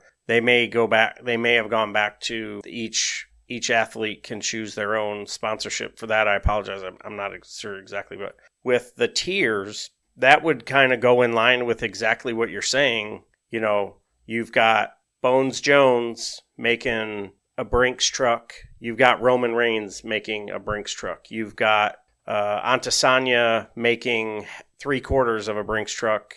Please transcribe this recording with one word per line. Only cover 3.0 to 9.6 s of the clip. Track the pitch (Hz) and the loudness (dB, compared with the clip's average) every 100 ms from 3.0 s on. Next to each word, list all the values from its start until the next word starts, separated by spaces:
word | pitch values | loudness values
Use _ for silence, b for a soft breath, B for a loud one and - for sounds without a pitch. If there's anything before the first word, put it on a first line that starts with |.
| - - - _ - | -4 -6 -12 _ -12
each | 120 120 | -6 0
athlete | 117 110 113 107 101 | 0 0 -4 -6 -6
can | - 110 | -12 -8
choose | - 113 107 110 | -6 -6 -8 -6
their | 104 110 | -4 -2
own | 104 104 101 | -2 -6 -10
sponsorship. | - 110 107 104 - 107 - | -8 -6 -6 -8 -8 -10 -10
For | 113 | -2
that, | 110 107 | 2 2
I | 101 | 2
apologize. | - 104 98 98 | 0 0 -4 -8
I'm, | 92 92 | -12 -14
I'm | 101 104 | -14 -10
not | 101 | -10
ex-, | 92 - - | -10 -18 -14
sure | 104 95 | -12 -14
exactly, | 95 101 - 95 | -12 -12 -10 -12
but | 98 - b _ | -14 -14 b _
with | 127 123 120 - | 0 0 -2 -4
the | 120 | -4
tiers, | - - 196 127 104 | -2 -4 -2 0 -2